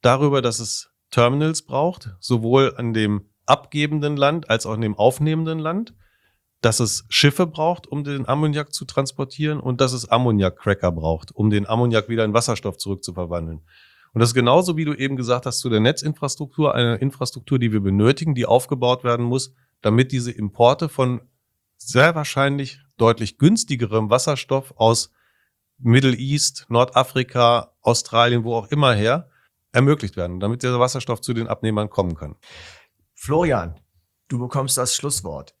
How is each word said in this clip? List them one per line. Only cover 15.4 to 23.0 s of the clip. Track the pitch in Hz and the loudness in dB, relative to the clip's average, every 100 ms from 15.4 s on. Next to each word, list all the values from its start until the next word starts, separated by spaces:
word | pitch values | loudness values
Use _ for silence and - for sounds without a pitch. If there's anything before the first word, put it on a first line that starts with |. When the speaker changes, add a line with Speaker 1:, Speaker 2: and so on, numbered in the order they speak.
| 127 | -2
Speaker 1:
hast, | - | -6
zu | 127 | 0
der | 110 | 2
Netzinfrastruktur, | 110 143 151 151 143 - 143 - 147 | 2 0 -6 -6 -8 -8 -10 0 0
eine | - 120 117 | 2 0 0
Infrastruktur, | 135 - 123 - - 131 | -4 -4 -10 -10 -4 -2
die | 117 | 0
wir | 107 | 0
benötigen, | 98 98 110 147 160 | 0 2 2 2 -2
die | 127 | -2
aufgebaut | 117 120 127 135 123 123 | 2 2 2 -2 0 0
werden | 123 120 | 0 -2
muss, | 120 127 - _ _ _ | -2 -4 -6 _ _ _
damit | 110 110 131 | 2 2 2
diese | 131 120 | 0 -6
Importe | 110 104 - 120 139 160 | -6 -8 4 4 4 -2
von | - 127 123 _ _ _ _ _ _ | -2 -2 -2 _ _ _ _ _ _
sehr | - 123 151 | -2 4 4
wahrscheinlich | 160 147 - 139 143 135 - _ | 2 -4 0 0 0 -6 -12 _
deutlich | _ | _